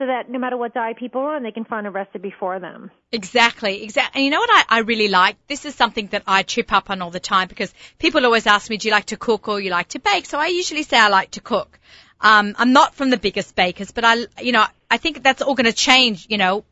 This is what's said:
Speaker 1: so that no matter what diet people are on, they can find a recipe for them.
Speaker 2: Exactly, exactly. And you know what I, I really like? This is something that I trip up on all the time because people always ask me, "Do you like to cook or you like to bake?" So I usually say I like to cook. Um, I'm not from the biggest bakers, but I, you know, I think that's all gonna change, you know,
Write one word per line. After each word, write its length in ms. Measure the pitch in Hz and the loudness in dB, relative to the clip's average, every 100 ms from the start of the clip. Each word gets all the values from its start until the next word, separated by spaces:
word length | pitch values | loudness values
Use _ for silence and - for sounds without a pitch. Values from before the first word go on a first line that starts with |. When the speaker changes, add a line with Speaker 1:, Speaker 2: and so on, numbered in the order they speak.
Speaker 1:
so 60 | 262 | -4
that 220 | 247 - | -4 -4
no 120 | 254 | -6
matter 160 | 247 247 | -4 -4
what 180 | 233 | -6
diet 220 | 240 226 226 | -4 -6 -6
people 240 | 247 254 | -8 -6
are 160 | 285 302 | -4 -4
on, 80 | |
they 80 | 226 | -8
can 120 | 214 | -8
find 220 | 226 226 208 | -8 -8 -6
a 40 | |
recipe 440 | 190 196 202 190 - | -8 -8 -10 -12 -8
for 180 | 190 185 | -6 -6
them. 320 | 175 - - _ - | -10 -16 -20 _ -10
Speaker 2:
Exactly, 720 | 233 190 208 233 - 214 190 | -8 -2 2 2 0 -6 -6
exactly. 340 | 214 269 247 269 | -6 -4 -2 0
And 60 | |
you 80 | 277 | 0
know 80 | 311 | 2
what 100 | 466 | 4
I, 280 | 403 - 226 | 2 4 0
I 20 | |
really 260 | 220 226 208 | 0 0 2
like? 300 | 185 190 208 - | 4 2 0 -12
This 180 | 277 | -12
is 120 | 294 - | -8 -2
something 320 | 233 226 202 | -2 -2 -6
that 160 | 202 - | -6 0
I 160 | 190 | 0
trip 300 | 190 - - | 0 -4 0
up 180 | 202 - | -2 -2
on 100 | 185 | -10
all 100 | 175 | -8
the 100 | 175 | -10
time 260 | - 196 185 | -2 -2 -2
because 260 | - 196 _ - - | -6 -10 _ -20 -4
people 240 | 320 311 | 0 2
always 240 | 247 226 220 | 2 2 4
ask 200 | 208 - | 2 0
me, 80 | 214 | -6
"Do 100 | 214 | 0
you 40 | |
like 120 | 208 - | 0 -2
to 100 | 214 | -8
cook 300 | - 214 - | -2 -2 -2
or 140 | 202 | -6
you 100 | 190 | -2
like 200 | 175 175 | -4 -4
to 100 | 285 | -4
bake?" 260 | 403 392 - | -2 -2 -2
So 100 | 294 | -4
I 100 | 320 | -2
usually 340 | 349 359 302 | -2 -4 -6
say 160 | 302 254 | 0 4
I 80 | 214 | 4
like 240 | 190 160 | 4 0
to 80 | 202 | -10
cook. 380 | - 214 - _ _ - _ - | -6 -6 -6 _ _ -20 _ 0
Um, 340 | 214 214 208 - | 4 4 2 0
I'm 140 | 240 | 4
not 220 | 269 311 | 4 4
from 160 | - 269 | 2 -2
the 80 | 240 | 0
biggest 360 | 202 202 - | -2 -4 -6
bakers, 360 | - 180 180 196 | 0 -2 -2 -10
but 120 | - | 0
I, 220 | 233 233 226 - | 2 2 -2 -8
you 120 | 240 | 0
know, 120 | 233 214 _ - | 2 0 _ -2
I 60 | 233 | -2
think 260 | 330 294 | -2 0
that's 200 | 269 262 | 0 2
all 120 | 269 | 0
gonna 180 | 254 226 | 2 0
change, 540 | 220 - 262 247 202 - | 2 4 4 4 -2 -6
you 80 | 214 | 0
know, 260 | 185 202 - | 0 0 -4